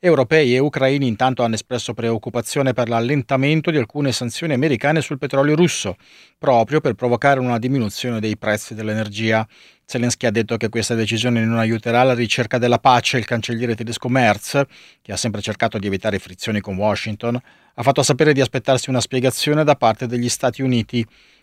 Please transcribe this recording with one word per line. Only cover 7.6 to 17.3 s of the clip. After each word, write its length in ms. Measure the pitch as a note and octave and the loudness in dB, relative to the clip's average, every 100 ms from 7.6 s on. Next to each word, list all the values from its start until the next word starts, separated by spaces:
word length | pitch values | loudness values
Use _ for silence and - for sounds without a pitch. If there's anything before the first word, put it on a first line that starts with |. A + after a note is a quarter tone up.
diminuzione 640 | A#2+ C3+ G#2+ - B2+ A2+ | 0 -2 -2 -4 -6 -4
dei 160 | G#2+ G#2+ | -4 -4
prezzi 360 | - G#2 - | -2 -2 -4
dell'energia. 720 | A2 G#2+ G#2+ G#2+ G2+ A2 A2 A2 _ - _ | -10 -4 -4 -4 -4 0 0 0 _ -20 _
Zelensky 420 | _ B2+ A#2+ - B2 | _ -2 -2 0 0
ha 60 | |
detto 240 | A2 G#2+ A2+ | 0 -2 -2
che 140 | A2 | -2
questa 260 | A#2 G#2+ A2+ | -4 -2 -2
decisione 480 | G#2+ A2 A#2+ A#2 | -2 -2 0 0
non 140 | A2+ A#2 | 0 0
aiuterà 460 | A2+ A2+ A#2 A#2 | 0 0 0 2
la 100 | B2+ | 4
ricerca 440 | B2 A#2 - A#2 B2 | 2 0 -2 -2 0
della 200 | A#2+ A#2+ | 2 4
pace. 400 | C3 B2 - C3 | 4 4 2 -2
Il 80 | G#2 | -2
cancelliere 500 | A#2 G#2+ A#2 A#2+ A2 | -4 -4 -4 -4 -4
tedesco 320 | A#2 A#2 B2+ | -6 -6 -2
Merz, 540 | C3 A#2+ G2+ - C#3+ C#3 - - _ | 2 4 2 0 -2 -2 -4 -20 _
che 100 | - | -12
ha 60 | G2 | -6
sempre 240 | A#2+ G2 | -4 -4
cercato 360 | G2 G#2 A2+ A2 | -6 -2 -2 -2
di 100 | G2+ | -4
evitare 300 | G2 A2 G2+ | -2 -2 -4
frizioni 440 | - F#2 - G#2+ | -6 -12 -4 -4
con 160 | G2 F#2+ | -4 -2
Washington, 580 | G#2+ G2 - G#2 A#2 | -2 -2 -4 -6 -4